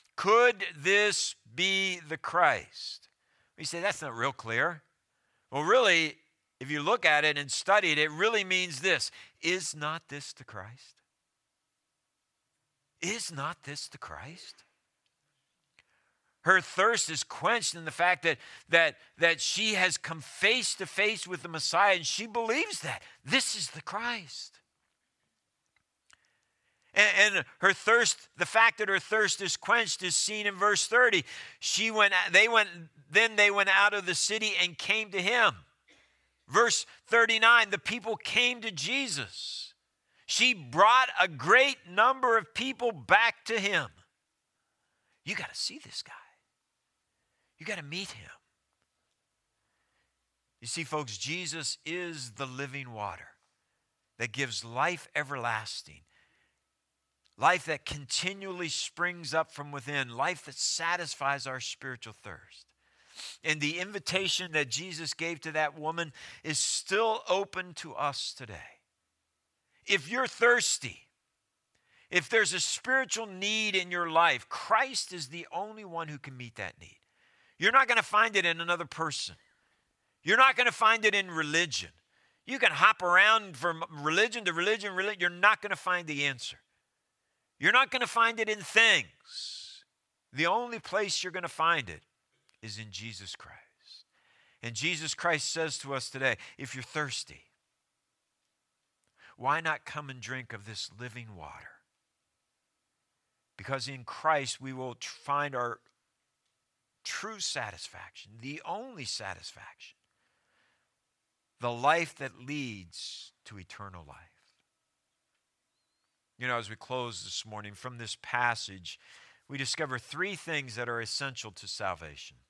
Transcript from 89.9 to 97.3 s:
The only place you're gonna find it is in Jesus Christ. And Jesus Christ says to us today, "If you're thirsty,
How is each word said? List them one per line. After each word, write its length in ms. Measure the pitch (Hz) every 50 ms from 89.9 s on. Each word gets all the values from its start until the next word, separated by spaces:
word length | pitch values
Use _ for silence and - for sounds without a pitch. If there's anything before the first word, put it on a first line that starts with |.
| _ _ _ _ _ _ _ _ -
The 140 | 135 160
only 320 | 175 190 233 240 240 233 208
place 440 | - - 180 208 208 196 - - -
you're 80 | 185
gonna 160 | 165 185 175
find 420 | 160 - - 160 165 170 151 120 92
it 140 | 78 71 _ _ _ _ _ _ _ _ _ _ _ _
is 160 | - 110 104
in 140 | 110 110 107
Jesus 460 | 92 95 110 117 107 92 101 90 -
Christ. 640 | - - - - - _ _ _ _ _ - - - _ _ _ _ _ _ _ _ _ _ _ -
And 140 | - 117 117
Jesus 380 | 107 139 170 180 151 160 147 -
Christ 360 | - - 170 160 147 - -
says 280 | - 165 160 156 131
to 160 | - - 139 135
us 160 | 131 - -
today, 280 | - 135 135 131 113 - - - -
"If 180 | - 139 131 -
you're 80 | 131 117
thirsty, 640 | - - 156 151 135 113 - - -